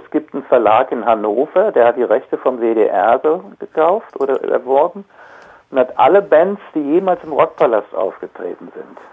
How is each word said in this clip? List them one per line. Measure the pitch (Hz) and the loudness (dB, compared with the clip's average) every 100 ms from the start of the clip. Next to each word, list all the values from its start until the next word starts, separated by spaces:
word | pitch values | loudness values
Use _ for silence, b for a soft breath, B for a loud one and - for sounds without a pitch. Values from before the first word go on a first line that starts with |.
| - | -4
gibt | - - | -6 -6
einen | 143 | -10
Verlag | - 127 104 110 131 | 0 2 4 2 2
in | 131 110 | -2 0
Hannover, | 110 107 104 151 185 214 | 0 0 -2 0 0 0
der | 156 117 | 4 2
hat | 120 | 2
die | |
Rechte | 117 110 - - | 0 0 -2 -4
vom | 139 127 | -4 -2
W | 113 | -2
D | 113 107 | 2 0
R | 98 104 127 | 2 2 2
so | 156 170 196 - | 0 -2 -6 -16
gekauft | - - 160 208 - - | -10 0 0 0 -4 -6
oder | 139 135 | -4 -2
erworben | - - 123 135 170 202 196 B B B B B B | -2 -4 0 0 0 -4 -16 B B B B B B
und | 135 | -2
hat | 127 - | -2 2
alle | 135 190 | 4 4
Bands, | 190 156 185 202 - 160 | 4 2 2 -2 -8 -6
die | |
jemals | 143 165 190 175 | 0 0 0 -4
im | 156 | -4
Rockpalast | 139 156 - 147 110 - - | -2 -2 0 0 0 -2 -6
aufgetreten | 92 - 87 - 90 87 82 - | -6 -6 -14 -12 -12 -12 -16 -18
sind. | - - - | -18 -20 -20